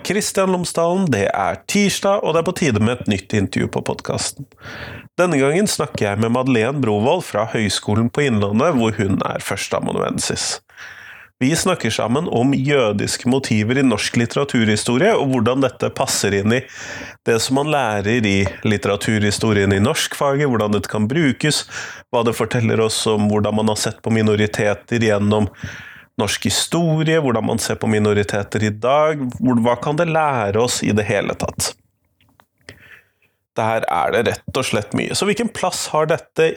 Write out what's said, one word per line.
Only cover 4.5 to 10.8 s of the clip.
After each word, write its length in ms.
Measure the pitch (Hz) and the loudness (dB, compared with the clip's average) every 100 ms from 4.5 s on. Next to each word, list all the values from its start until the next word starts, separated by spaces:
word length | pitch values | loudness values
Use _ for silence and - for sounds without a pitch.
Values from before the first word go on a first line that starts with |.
| - - - - - - - | -18 -18 -14 -14 -16 -8 0
Denne 220 | 180 147 | 2 2
gangen 240 | 135 165 208 | 2 2 0
snakker 460 | - 151 - 104 | -2 -4 -2 0
jeg 80 | 101 | 2
med 80 | 113 123 | 0 2
Madeleine 420 | 127 120 113 147 | 2 2 2 0
Brovold 400 | 127 104 117 180 - | 0 2 2 0 0
fra 220 | 104 113 | -2 -2
Høgskolen 600 | 120 104 - - 107 117 | 0 -2 -2 0 0 0
på 140 | - 147 | 0 0
Innlandet, 480 | 107 101 107 160 135 | 2 2 2 2 2
hvor 160 | 113 107 | 0 0
hun 160 | 101 - - | 0 0 -2
er 160 | - | -4
førsteamanuensis. 1160 | - 98 - - - 50 - - - - - - - - | -6 -6 -4 -4 -2 -2 -2 -2 -4 -4 -6 -8 -12 -20